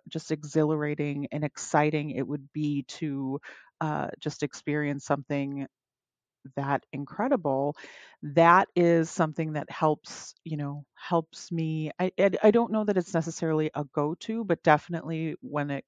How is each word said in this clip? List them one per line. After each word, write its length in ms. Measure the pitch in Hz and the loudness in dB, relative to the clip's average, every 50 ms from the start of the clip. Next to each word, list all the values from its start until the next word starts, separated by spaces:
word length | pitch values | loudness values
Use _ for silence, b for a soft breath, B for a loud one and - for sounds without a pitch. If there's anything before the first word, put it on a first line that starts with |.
| - - | -4 -8
just 220 | - 160 - - | -10 -10 -6 -4
exhilarating 1000 | 160 151 151 147 - 160 156 151 156 151 147 147 147 147 147 147 143 143 143 - | -6 -6 -6 -2 0 2 2 2 2 0 -2 -2 -2 -2 -4 -4 -4 -4 -6 -6
and 140 | - 147 151 | -6 -4 -4
exciting 680 | 147 - - - - - 156 151 151 151 151 147 151 - | -4 -6 -8 -10 0 2 4 4 4 2 -2 -4 -4 -4
it 140 | - 131 | -6 -4
would 240 | 117 143 147 135 139 - | -4 -6 -8 -8 -8 -6
be 300 | 151 151 147 147 139 131 - | -4 -2 -2 -2 -2 -4 -6
to, 500 | - - 165 151 139 139 135 131 135 143 B B B B B B B - 160 | -8 -8 -6 -4 -4 -4 -4 -4 -4 -6 B B B B B B B -6 -4
uh, 260 | 156 151 147 143 - - - | -2 -2 -2 -4 -6 -8 -8
just 240 | - 156 - - - | -8 -8 -6 -4 -6
experience 640 | 143 - - - - 147 151 147 147 143 139 - | -6 -6 -6 -6 -4 -2 -2 -2 -2 -4 -4 -2
something 600 | - 147 139 139 - 147 143 139 139 143 139 135 - _ _ _ _ _ _ _ _ _ _ _ _ _ _ - - - | -2 -2 -2 -2 -4 -4 -4 -2 -4 -6 -8 -8 -10 _ _ _ _ _ _ _ _ _ _ _ _ _ _ -20 -14 -8
that 300 | - 143 135 143 131 _ _ | -6 -2 0 -2 -2 _ _
incredible. 840 | - 147 143 - - - 214 269 285 220 160 147 135 135 139 147 151 B B B B B B B B B - | -10 -10 -10 -8 -4 -4 -2 0 0 0 0 0 0 0 0 -2 -4 B B B B B B B B B -10
That 460 | 147 139 160 165 170 175 185 202 - - | -2 4 6 8 10 10 8 6 4 2
is 360 | 175 175 170 170 165 160 156 | 4 4 6 6 4 4 2
something 420 | - - 170 156 156 - 160 156 151 | 2 0 0 0 0 -2 -4 -4 -2
that 180 | 151 - - | -6 -6 -8
helps, 640 | - - 170 156 151 147 _ - - - - - - _ - | -6 0 2 2 2 2 _ -16 -18 -16 -16 -18 -20 _ -12
you 140 | 165 156 | -8 -6
know, 300 | 147 143 143 143 147 143 _ _ | -6 -6 -6 -8 -10 -14 _ _
helps 580 | - - - 180 165 160 _ - - - - 170 | -16 -6 0 0 0 0 _ -10 -20 -12 -8 -4
me. 380 | 165 160 160 160 156 156 151 - - | -2 -2 -2 -2 -2 -4 -4 -4 -2
I, 140 | 180 185 - - | -4 -2 0 2
I, 120 | 190 196 185 - - | 2 2 2 4 4
I 60 | 214 | 6
don't 220 | 208 233 233 - 220 | 6 6 4 2 0
know 120 | 220 214 | -2 0
that 120 | 208 196 | 0 0
it's 160 | 190 170 - - | 0 0 0 -2
necessarily 580 | 165 156 165 160 - 175 160 156 156 156 151 - | -2 -2 -2 -6 -4 -2 0 0 0 0 -2 -2
a 100 | - 147 | -6 -8
go-to, 600 | 135 - 156 147 151 156 - - - 220 226 233 | -6 -2 -2 -2 -2 -2 -6 -8 -8 -6 -6 -2
but 180 | 190 170 - - | -2 -2 2 6
definitely 720 | 175 151 147 - - 175 165 - 160 165 160 160 160 147 - - | 6 6 6 6 -2 -8 -8 -6 -6 -6 -4 -4 -4 -6 -8 -10
when 280 | - - 147 143 147 | -6 -4 -4 -2 -2
it 140 | 139 139 - | -4 -6 -8